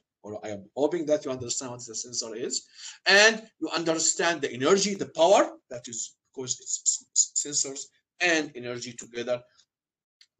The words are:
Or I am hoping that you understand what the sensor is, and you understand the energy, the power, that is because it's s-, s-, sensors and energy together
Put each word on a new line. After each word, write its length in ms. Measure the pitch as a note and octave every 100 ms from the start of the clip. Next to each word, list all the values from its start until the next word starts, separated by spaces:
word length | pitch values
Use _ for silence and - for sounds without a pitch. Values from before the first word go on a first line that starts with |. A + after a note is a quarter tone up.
| _ _
Or 160 | G#2 G#2+
I 60 | G#2+
am 140 | G2+ F#2+ B2
hoping 300 | D#3 E3+ D3
that 180 | D3+
you 80 | D3
understand 400 | C3 A#2+ - C3
what 120 | A#2+
the 100 | A#2
sensor 420 | A2 B2+ A#2 A2+ A2
is, 300 | E3 - - - - - F3+
and 360 | G3 G#3+ A3 - -
you 100 | D#3
understand 680 | D#3+ E3 D#3+ D#3+ - E3+ E3
the 100 | C3+
energy, 420 | A#2+ C#3+ G3 G3
the 120 | G3 C3
power, 440 | - C3 G#3+ - - -
that 180 | B2 -
is 260 | A2+ - _ _
because 280 | - B2 -
it's 220 | - -
s-, 220 | - - - -
s-, 480 | - - C#3+ C#3+
sensors 160 | C#3 C3+ - _ _ -
and 320 | F3 D#3+ C#3+
energy 380 | B2 B2 B2 A#2+
together 500 | A#2 A#2 A#2+ A#2+ A#2+ - _ _ _ _ _ _ _ _